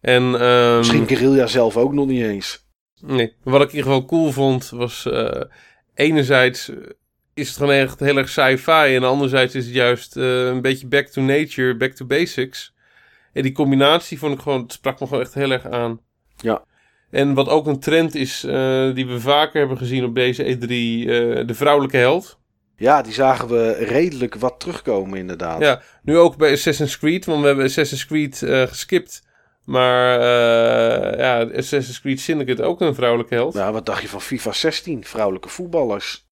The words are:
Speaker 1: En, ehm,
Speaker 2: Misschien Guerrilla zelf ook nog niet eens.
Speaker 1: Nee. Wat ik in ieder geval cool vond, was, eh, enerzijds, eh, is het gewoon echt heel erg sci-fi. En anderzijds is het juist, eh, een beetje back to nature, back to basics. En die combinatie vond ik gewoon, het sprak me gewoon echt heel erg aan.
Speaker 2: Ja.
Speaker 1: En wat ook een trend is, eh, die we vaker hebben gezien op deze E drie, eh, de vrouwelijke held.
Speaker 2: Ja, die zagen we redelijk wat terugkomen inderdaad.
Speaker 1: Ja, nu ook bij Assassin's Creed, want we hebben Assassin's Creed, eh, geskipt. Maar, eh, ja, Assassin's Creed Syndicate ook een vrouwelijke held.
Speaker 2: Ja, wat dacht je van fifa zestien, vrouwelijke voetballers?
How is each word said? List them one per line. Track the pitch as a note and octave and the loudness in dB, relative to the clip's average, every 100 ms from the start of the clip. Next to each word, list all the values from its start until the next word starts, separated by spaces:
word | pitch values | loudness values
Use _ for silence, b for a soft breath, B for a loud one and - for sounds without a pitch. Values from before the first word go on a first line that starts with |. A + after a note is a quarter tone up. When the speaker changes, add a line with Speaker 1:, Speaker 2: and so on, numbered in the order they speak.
Speaker 1:
En, | B2+ B2 B2+ B2 | 4 2 4 2
ehm, | B2 B2 A#2+ A#2+ | 4 6 6 4
Speaker 2:
Misschien | A#2 A#2 A2+ | 4 2 2
Guerrilla | C3 B2+ C3+ A#2 | 2 4 4 4
zelf | B2+ A2+ A#2 | 2 2 2
ook | C3 | 0
nog | C#3+ C#3 | 0 0
niet | C3 | 0
eens. | A2 G2+ - - _ _ _ _ | -2 -4 -8 -14 _ _ _ _
Speaker 1:
Nee. | C#3+ C3 A2+ _ | -4 -2 -2 _
Wat | - C3+ | 0 2
ik | C#3+ | 2
in | D3 | -2
ieder | C3 | 0
geval | C3+ C3+ | 0 0
cool | E3 D#3+ | 0 0
vond, | C3 C#3 C3 C3 | 0 0 0 -4
was, | A#2+ A#2+ - B2 | -8 -8 -6 -4
eh, | B2 A2+ B1+ - b b b _ | -4 -4 -6 -10 b b b _
enerzijds, | - D3+ D#3 C3 C3+ B2+ - - | 0 2 2 4 4 4 0 -12
eh, | - - - _ _ _ | -14 -18 -20 _ _ _
is | - C#3 | -12 -10
het | - | -4
gewoon | C#3+ | 2
echt | C#3 C3+ - | 2 2 -2
heel | C#3 C#3 | 0 0
erg | C3+ | 0
sci-fi. | - C3+ B2+ - D#3+ C#3+ | 0 2 2 2 4 4
En | C3 | 2
anderzijds | B2+ C#3 C#3 C3+ B2+ | 2 0 0 0 0
is | C3+ | -2
het | A#2+ | -4
juist, | B2+ B2 B2 - C3+ | 0 2 0 -4 -4
eh, | B2+ B2+ B2+ | -2 0 -2
een | B2+ | -2
beetje | C3 C3+ C3 | -2 -4 0
back | C#3+ C#3 | -2 -2
to | - | -2
nature, | C3+ C#3+ D#3 - B2+ A#2 | 0 0 0 -2 -2 0
back | C3 | -4
to | C3 | -6
basics. | B2+ C#3 F3 - C3 - - _ b b b b b | -4 -2 -2 -4 -8 -8 -18 _ b b b b b
En | - | -4
die | C3+ | -4
combinatie | C3 C#3 C3+ C#3 E3 - D3 | 0 2 4 4 4 0 -8
vond | D3+ | -6
ik | C3+ | -6
gewoon, | D3 C3+ | -4 -4
het | A#2+ | -6
sprak | - C3+ C3 | -6 -6 -6
me | C3 | -6
gewoon | C3+ | -6
echt | B2+ | -6
heel | - C#3 | -4 -4
erg | B2+ - | -4 -4
aan. | A#2+ A#2+ A#2 _ _ _ _ | -6 -4 -8 _ _ _ _
Speaker 2:
Ja. | A2+ A2 _ _ _ _ _ | -4 -4 _ _ _ _ _
Speaker 1:
En | C3 C#3+ | -2 0
wat | C3+ C#3 | 0 2
ook | D3+ D3 | 0 0
een | C#3 | -4
trend | - D#3+ E3 | 0 2 0
is, | D#3+ C3 - | -2 -6 -6
eh, | C3+ C3+ C3 C3 C3+ | -6 -2 0 0 0
die | C3 B2+ | -2 -4
we | B2 | -4
vaker | A#2 D3 D3+ D#3 | 0 2 2 0
hebben | C#3 B2+ | -2 -2
gezien | B2+ C3 | -4 -2
op | B2 | -2
deze | A#2+ B2+ B2+ B2+ | 0 0 0 -4
E | B2+ | -4
drie, | A#2+ B2 A#2 A#2 A#2+ | -4 -2 -2 -2 0
eh, | A#2+ A#2 A#2+ A#2+ | 0 0 0 -4
de | |
vrouwelijke | A#2 C#3+ D3 C3+ C3+ | 0 2 2 2 2
held. | B2 D#3+ - _ _ _ _ _ | 2 2 -4 _ _ _ _ _
Speaker 2:
Ja, | A2+ D3 | 4 4
die | A#2 | 2
zagen | A2 C3 B2+ A#2+ | 0 2 2 0
we | A#2 A2+ | 0 0
redelijk | - A2 C3 F3 C#3+ A#2+ | 0 0 0 0 -2 -6
wat | A2 B2 - | -4 -6 -6
terugkomen | - E3 - G#2 F#2+ F#2+ | -10 -8 -4 -2 -2 -8
inderdaad. | F#2 F2 E3+ E3 | -10 -8 -6 0
Speaker 1:
Ja, | D3+ B2 B B | 0 0 B B
nu | - D#3+ | 0 4
ook | E3+ - | 4 4
bij | D3+ | 0
Assassin's | C#3+ - C#3+ C#3+ - | 2 0 -2 -4 -2
Creed, | D3+ F3+ | -2 -2
want | F3+ D#3 | -2 0
we | C#3+ | 2
hebben | C#3 | 2
Assassin's | C3 C3+ C#3+ C3+ - | 0 0 -2 -4 -4
Creed, | D#3 D3 - | -4 -4 -6
eh, | - C3+ | -2 0
geskipt. | B2+ - - F3+ - - _ _ _ _ | 0 -4 -4 -4 -4 -20 _ _ _ _
Maar, | - C3 B2+ B2 B2+ B2 | -4 0 2 4 4 4
eh, | A#2+ A#2+ A#2 A#2 A#2 A#2 A#2 A#2+ - - | 4 4 4 4 4 2 2 0 -2 0
ja, | B2+ A#2+ A#2 - | 0 0 0 -4
Assassin's | B2+ C#3+ B2 B2 | -4 -4 -4 -10
Creed | C#3 C3+ | -6 -6
Syndicate | - D#3 C3 B2 | -2 -4 -2 -2
ook | - F3 | -2 0
een | E3 | -2
vrouwelijke | C3+ B2 A#2 A#2 | 0 0 0 0
held. | A#2+ C3 | -2 -2
Speaker 2:
Ja, | G2+ G2 | -2 -4
wat | A2 - | -4 -4
dacht | F#2+ | -6
je | G#2+ | -8
van | G2 | -12
fifa | - B2+ - | -8 -6 -6
zestien, | - D#3+ - - C#3 | -2 -2 -4 -8 -10
vrouwelijke | - - G#2 F#2 - | -8 -2 -2 -2 -10
voetballers? | - F3+ E3+ B2+ G2+ - - _ | -14 -4 -2 -2 -4 -8 -14 _